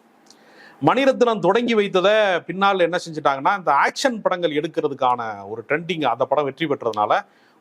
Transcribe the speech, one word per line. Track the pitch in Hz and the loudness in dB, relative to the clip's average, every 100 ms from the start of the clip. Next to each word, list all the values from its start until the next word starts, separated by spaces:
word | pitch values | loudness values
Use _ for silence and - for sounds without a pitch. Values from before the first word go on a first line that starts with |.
| _ _ - - _ - - - 143 | _ _ -20 -20 _ -20 -20 0 2
மணிரத்னம் | 214 277 - 233 214 | 4 2 2 2 2
தொடங்கி | 170 226 240 220 | 2 2 0 0
வைத்ததை | 202 185 185 220 202 170 165 | 0 2 2 4 2 0 -4
பின்னால் | 180 196 196 | -2 0 2
என்ன | 170 175 170 | 0 -2 -6
செஞ்சுட்டாங்கன்னா, | 151 143 139 160 196 | -2 -2 0 0 0
இந்த | 165 | 0
ஆக்ஷன் | 139 214 - 269 220 | 2 2 0 -2 -2
படங்கள் | 190 180 170 | -4 -2 -2
எடுக்கிறதுக்கான | 147 160 156 147 131 131 120 113 101 98 | -2 -4 -2 -4 0 0 0 -4 -10 -12
ஒரு | 113 107 | -10 -6
ட்ரெண்டிங், | 147 170 170 | -4 -4 -2
அந்த | 135 117 131 | -2 0 0
படம் | 143 | 0
வெற்றி | 139 127 160 | -2 -2 -4
பெற்றதுனால, | 135 117 110 107 175 - _ _ _ | -2 -2 0 0 0 -2 _ _ _